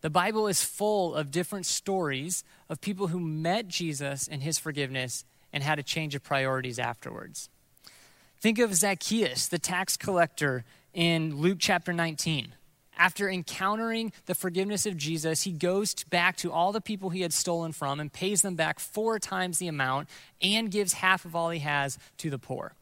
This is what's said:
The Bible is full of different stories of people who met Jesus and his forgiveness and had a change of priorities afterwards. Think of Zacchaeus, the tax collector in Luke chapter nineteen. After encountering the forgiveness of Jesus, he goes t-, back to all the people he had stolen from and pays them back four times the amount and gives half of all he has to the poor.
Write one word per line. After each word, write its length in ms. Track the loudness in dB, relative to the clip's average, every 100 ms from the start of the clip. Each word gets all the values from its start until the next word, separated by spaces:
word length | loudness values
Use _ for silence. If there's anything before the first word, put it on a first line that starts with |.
The 80 | 4
Bible 400 | 4 4 2 2
is 160 | 2
full 500 | 0 0 2 2 2
of 160 | 0 -2
different 360 | -2 -2 -4 -4
stories 760 | -4 -2 0 0 -2 -2 -6 -8 -20 _
of 100 | -8
people 280 | -4 -2 -2
who 120 | 0
met 480 | -2 -2 0 0 -2
Jesus 580 | -4 -4 -4 -4 -4 -6
and 160 | -4
his 160 | -2 -2
forgiveness 680 | -2 -4 -2 -2 -4 -6 -10 _ _
and 100 | -4
had 160 | 0 0
a 40 |
change 320 | 0 -4 -2
of 100 | -6
priorities 540 | -2 0 2 0 -2 -4
afterwards. 720 | -4 -4 -10 -12 -12 -14 -16 _ _ _ -20 -20 -20 _ _ _
Think 180 | 2 4
of 160 | 4
Zacchaeus, 720 | 4 2 2 0 2 2 0 -2
the 120 | -2
tax 400 | -2 -2 0 -2
collector 680 | 0 4 4 4 0 0 -4 -18 _
in 420 | 2 4 4 2 2
Luke 220 | 2 2
chapter 320 | 2 2 0
nineteen. 640 | -2 -2 -2 -2 -2 -4 -12 -20 _ _ 4
After 320 | 4 4 -2
encountering 840 | -2 -4 -2 0 0 0 0 -2 -6
the 100 | -6
forgiveness 520 | -4 0 0 0 0 -2
of 100 | -2
Jesus, 460 | -2 -2 0 0
he 100 | -2
goes 400 | 0 2 2 0
t-, 120 | -4 -2
back 300 | 2 2 2
to 120 | -2
all 220 | 2 2
the 80 | 2
people 300 | -4 -6 -4
he 100 | -2
had 140 | 0
stolen 380 | 0 0 0 -2
from 280 | -4 -4 -2
and 100 | -4
pays 300 | -4 -2 2
them 140 | 0
back 260 | 2 0 0
four 380 | -6 -2 0 0
times 400 | -2 -2 0 0
the 100 | -2
amount 400 | 0 0 0 -2 -14 -20 _
and 300 | 2 2 2
gives 240 | 0 0
half 320 | 2 4 4 2
of 100 | 0
all 140 | 0
he 100 | 0
has 380 | 0 0 0 -4 -14 -6
to 140 | -4
the 80 | -4
poor. 340 | -6 -8 -8 -12